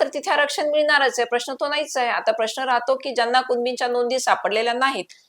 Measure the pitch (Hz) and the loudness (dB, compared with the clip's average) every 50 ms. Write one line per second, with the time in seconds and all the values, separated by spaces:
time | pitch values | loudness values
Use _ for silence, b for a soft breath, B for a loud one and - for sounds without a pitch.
0 | 302 277 294 285 - 381 311 285 294 285 - 381 302 302 294 302 302 302 294 277 | 0 -2 -2 -6 -2 0 2 2 2 0 0 -2 -2 0 2 2 2 4 4 4
1 | 269 247 247 247 233 240 240 240 - 269 262 - 302 285 294 294 302 294 - 269 | 4 2 2 0 -2 0 0 -2 -2 -4 -6 -4 -4 -2 -2 -2 -4 -2 -2 -2
2 | 240 233 208 - - 226 220 226 220 220 - 262 254 254 247 240 240 262 262 262 | 0 0 0 0 0 0 0 0 0 -2 -2 -4 -2 0 0 0 2 0 -2 -2
3 | - 277 233 240 233 233 247 254 254 254 247 240 240 254 247 - 262 247 247 240 | -2 -4 -2 0 0 2 2 2 2 2 0 0 0 -2 -2 -2 -2 -2 0 0
4 | 240 240 262 254 - - 185 - - 185 208 220 226 233 233 247 269 269 269 190 | 0 0 0 0 2 2 2 2 2 0 0 0 0 0 0 0 0 0 0 -2
5 | 170 - B B B | -6 -10 B B B